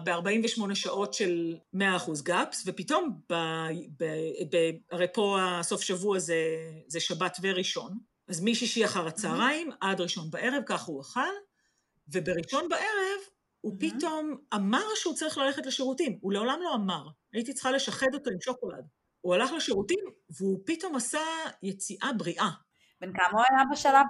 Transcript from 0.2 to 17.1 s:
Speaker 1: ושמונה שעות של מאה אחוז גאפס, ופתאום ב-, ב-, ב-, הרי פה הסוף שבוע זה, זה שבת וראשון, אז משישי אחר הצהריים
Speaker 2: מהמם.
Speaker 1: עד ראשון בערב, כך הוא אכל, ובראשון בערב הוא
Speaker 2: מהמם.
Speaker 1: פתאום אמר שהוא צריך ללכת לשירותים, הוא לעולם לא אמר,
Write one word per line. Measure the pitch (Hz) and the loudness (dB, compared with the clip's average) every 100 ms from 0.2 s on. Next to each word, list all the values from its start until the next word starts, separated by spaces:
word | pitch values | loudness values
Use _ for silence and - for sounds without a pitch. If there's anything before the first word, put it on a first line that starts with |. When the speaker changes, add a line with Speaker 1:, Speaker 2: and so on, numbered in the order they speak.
| 180 220 | 2 2
Speaker 1:
ושמונה | 226 - 202 196 | 2 0 -2 -2
שעות | - 196 196 | -2 -2 -2
של | - 190 170 165 165 - | 0 0 2 -2 -4 -6
מאה | 190 196 180 | 0 2 2
אחוז | 170 151 | 0 -4
גאפס, | 147 180 311 - 190 | 0 0 0 -4 -6
ופתאום | - - 302 339 165 - | -6 0 2 2 -4 -2
ב-, | 170 165 160 160 165 - 147 | -2 0 -2 -4 -6 -8 -6
ב-, | 165 156 160 135 156 175 | -4 -2 -4 -4 0 2
ב-, | 165 165 - | 2 0 -6
הרי | 175 180 | -2 0
פה | 226 202 196 | 2 2 2
הסוף | 185 175 165 196 | 2 0 -2 -2
שבוע | - 180 202 190 | -2 -2 0 0
זה, | 160 165 160 160 165 160 - | 2 2 2 -2 -6 -14 -8
זה | 165 | -4
שבת | - 170 180 180 | -2 -2 -2 -2
וראשון, | 196 180 175 - 117 208 - _ - | -2 0 -2 -4 -6 -10 -12 _ -8
אז | 165 | -2
משישי | 208 233 240 233 208 | 0 0 0 2 2
אחר | 180 160 | 0 -4
הצהריים | 160 165 165 247 302 330 | -4 -2 2 2 2 -4
Speaker 2:
מהמם. | - | -4
Speaker 1:
עד | 190 185 | -2 0
ראשון | 175 - 160 | -2 -4 -6
בערב, | 165 220 277 226 | -2 0 0 0
כך | 185 | -4
הוא | - 139 | -4 -8
אכל, | 139 240 311 403 - _ _ _ _ _ - | -6 -2 -2 -4 -10 _ _ _ _ _ -6
ובראשון | 175 160 165 - - 339 | -4 0 -2 0 -2 0
בערב | 339 415 415 381 392 392 _ _ _ | 0 0 0 0 -2 -8 _ _ _
הוא | 214 190 | -8 -2
Speaker 2:
מהמם. | 320 233 | -2 -2
Speaker 1:
פתאום | 330 311 311 277 - | -2 -2 -4 -6 -4
אמר | 208 196 254 339 427 | 0 2 2 0 -2
שהוא | 359 | -2
צריך | 269 311 302 | -2 -2 0
ללכת | 269 277 269 | 0 0 -4
לשירותים, | - 262 262 320 170 | -2 -2 0 0 -2
הוא | 196 | -2
לעולם | 202 233 302 | 0 0 0
לא | 349 254 | 0 0
אמר, | 190 170 147 | 0 -2 -6